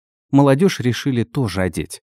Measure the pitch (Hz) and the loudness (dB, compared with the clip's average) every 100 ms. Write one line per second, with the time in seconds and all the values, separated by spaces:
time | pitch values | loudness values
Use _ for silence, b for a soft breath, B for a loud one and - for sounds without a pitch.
0 | _ _ - 139 143 135 185 - 123 113 | _ _ 0 2 4 4 2 0 -4 -2
1 | 143 123 110 - 120 90 92 85 80 - | -2 -2 -2 -2 -4 -2 -4 -4 -10 -12
2 | _ _ | _ _